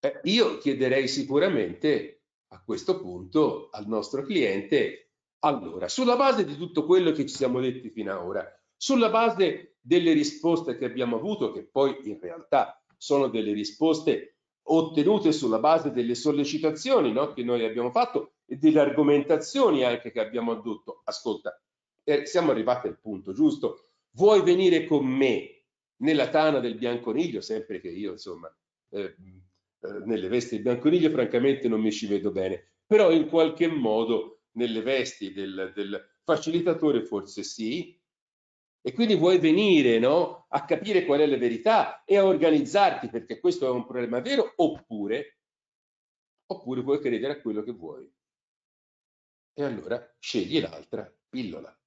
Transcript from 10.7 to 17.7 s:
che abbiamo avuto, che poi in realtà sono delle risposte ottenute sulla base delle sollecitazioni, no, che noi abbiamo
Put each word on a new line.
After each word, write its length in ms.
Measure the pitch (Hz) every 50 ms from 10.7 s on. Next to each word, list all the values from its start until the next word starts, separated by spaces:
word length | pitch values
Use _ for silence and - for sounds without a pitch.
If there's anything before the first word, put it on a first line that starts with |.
| 120
che 100 | 113 131
abbiamo 300 | 120 117 127 123 120 120
avuto, 360 | 110 139 202 214 - 131 104
che 120 | - 101 -
poi 340 | _ _ 135 139 139 123 - - 107
in 100 | 101 -
realtà 600 | 90 87 82 82 - _ - 131 117 - - _ _ _ _
sono 320 | _ - - 143 139 135 123
delle 240 | 110 113 104 104
risposte 840 | 104 104 101 - - - 156 160 156 156 - 151 131 - - - _ _ _ _ _ _
ottenute 680 | _ - 156 165 165 156 160 151 147 175 214 202 - 160
sulla 280 | 147 151 139 117 113 110
base 340 | 117 151 160 165 151 147
delle 240 | 120 123 120 117 120
sollecitazioni, 960 | 117 - 151 143 143 143 139 151 151 156 156 156 156 - 254 269 226 156 123
no, 200 | 107 127 143 147
che 120 | - - 120
noi 200 | 120 120 120 113
abbiamo 280 | 110